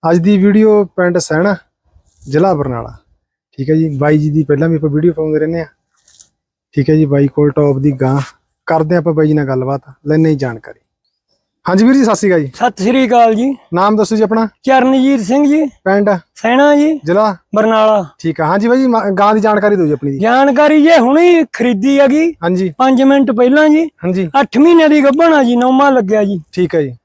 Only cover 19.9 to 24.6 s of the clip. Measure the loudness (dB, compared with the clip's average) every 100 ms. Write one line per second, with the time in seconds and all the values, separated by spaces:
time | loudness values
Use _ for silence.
19.9 | -2 -6 -4 0 2 2 2 2 4 4
20.9 | 4 4 2 4 2 0 -2 -2 -2 0
21.9 | 2 2 2 -2 -4 -4 -2 -4 -2 0
22.9 | 2 2 2 0 0 2 2 2 2 0
23.9 | _ -6 -4 -2 -2 -2 2